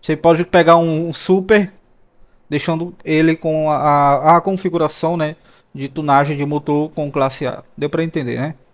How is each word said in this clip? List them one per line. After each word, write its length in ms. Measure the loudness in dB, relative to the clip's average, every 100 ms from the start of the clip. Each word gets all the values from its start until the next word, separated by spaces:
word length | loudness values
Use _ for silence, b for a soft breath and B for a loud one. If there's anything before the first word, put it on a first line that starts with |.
Você 140 | -4 0
pode 280 | 2 2
pegar 320 | 2 2 6 4
um, 320 | 4 -2 -4
um 40 |
Super, 600 | -8 0 0 4 2 2 -8 _ _ _ _ -20 _ _
deixando 420 | -6 -4 -6 -6 -12
ele 320 | -4 0 2 0
com 340 | -2 -2 -2
a, 60 | 0
a, 600 | 2 2 4 4 4 4
a 40 |
configuração, 760 | 4 -4 -2 -2 -2 -2 -4 -2
né, 200 | -6 -8 b b b
de 160 | -12 -10
tunagem 480 | -8 0 2 2 -2
de 80 |
motor 460 | -4 -4 -2 -2 -2
com 180 | -6 -6
classe 360 | -2 -2 -2 -8
A. 160 | -8 -16 -8
Deu 120 | -6
pra 140 | -4
entender, 380 | -4 -4 -6 -6
né? 140 | -8 -10 _